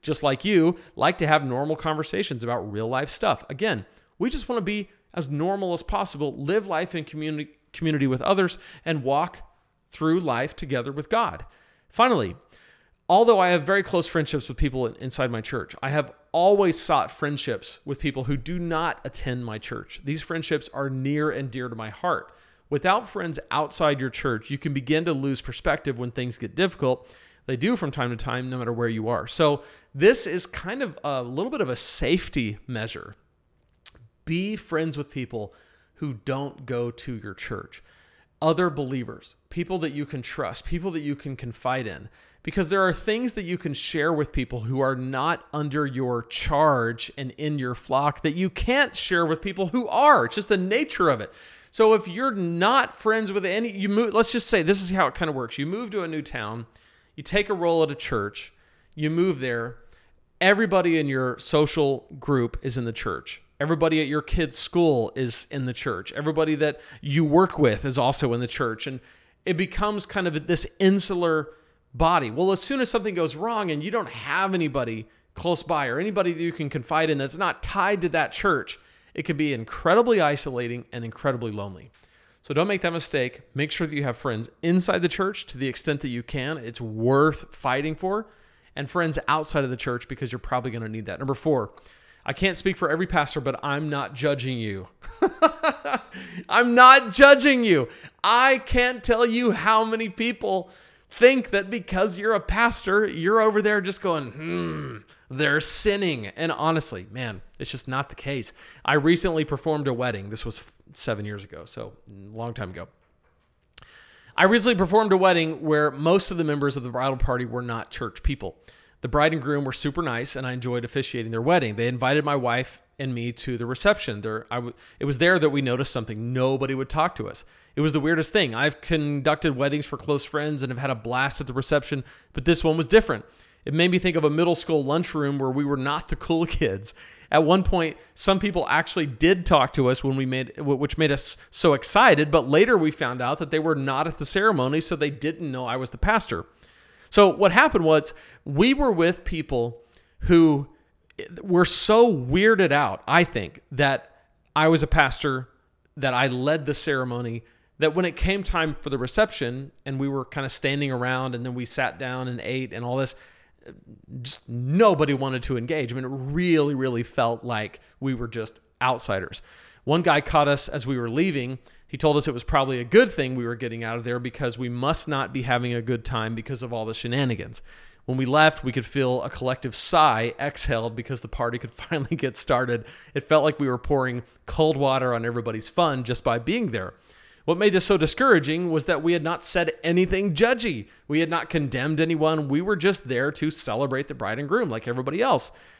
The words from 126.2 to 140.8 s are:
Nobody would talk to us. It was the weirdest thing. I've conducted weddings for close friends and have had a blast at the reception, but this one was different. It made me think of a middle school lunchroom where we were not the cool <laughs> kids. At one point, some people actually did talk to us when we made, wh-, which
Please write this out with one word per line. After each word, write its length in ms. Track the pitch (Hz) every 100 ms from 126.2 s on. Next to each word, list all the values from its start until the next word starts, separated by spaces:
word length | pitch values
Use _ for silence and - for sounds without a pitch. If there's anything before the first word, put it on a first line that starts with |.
| 117
Nobody 400 | 127 131 135 135
would 160 | 135 135
talk 280 | 156 165 -
to 120 | -
us. 160 | - - _ _
It 60 | -
was 120 | 156
the 60 | 151
weirdest 340 | 143 160 156
thing. 220 | 214 151
I've 260 | 113 147 143
conducted 760 | - 165 147 143 135 151 165 131
weddings 300 | 139 147 139
for 100 | 135
close 280 | 151 143
friends 380 | - 156 151 147
and 80 | 131
have 80 | 127
had 120 | 139
a 40 |
blast 460 | 120 117 127 139 -
at 80 | 131
the 40 |
reception, 520 | 127 131 147 - 139 - - _
but 120 | -
this 180 | 127 170
one 140 | 160 160
was 100 | 143
different. 380 | 214 220 110 - _ - _
It 100 | -
made 160 | 151 180
me 80 | 180
think 180 | 180 165
of 80 |
a 60 | 156
middle 240 | 151 170
school 300 | 170 - 160
lunchroom 560 | 135 156 170 156 143 143
where 100 | 135
we 140 | 131
were 120 | 143 143
not 300 | 135 151 -
the 100 | 170
cool 300 | - 165 170
<laughs> 0 |
kids. 480 | - 127 98 104 - - - -
At 120 | 151
one 200 | 156 185
point, 320 | 180 185 160 - -
some 240 | - - 190
people 280 | 208 175 -
actually 380 | 156 165 - 151
did 380 | 117 160 185
talk 280 | 170 160 131
to 160 | - 127
us 160 | 131
when 100 | 135
we 120 | 135 131
made, 300 | 131 127 -
wh-, 200 | 147
which 180 | 135